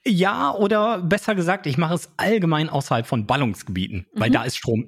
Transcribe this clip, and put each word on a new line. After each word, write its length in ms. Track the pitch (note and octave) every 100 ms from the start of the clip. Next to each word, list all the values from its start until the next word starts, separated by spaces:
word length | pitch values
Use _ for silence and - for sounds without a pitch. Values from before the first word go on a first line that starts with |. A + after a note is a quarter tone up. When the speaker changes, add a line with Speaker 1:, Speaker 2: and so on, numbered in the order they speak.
| -
Speaker 1:
Ja, 480 | G#3+ G#3+ A#3 C#4
oder 460 | G3+ G#3 G#3+ G#3+ A3
besser 360 | F3 G3+ - G3+
gesagt, 320 | E3+ F#3+ D#3
ich 100 | C#3
mache 180 | D#3+ E3+
es 180 | - -
allgemein 540 | F#3 A3 E3+ D#3 D#3
außerhalb 360 | C#3 - A#2+ A2+
von 220 | B2 G#2
Ballungsgebieten, 800 | C3+ B2+ G2 - F#2 F#2 F#2+ -
weil 160 | - A2
Speaker 2:
Mhm. 40 |
Speaker 1:
da 100 | B2+ B2
ist 100 | -
Strom 320 | - A2+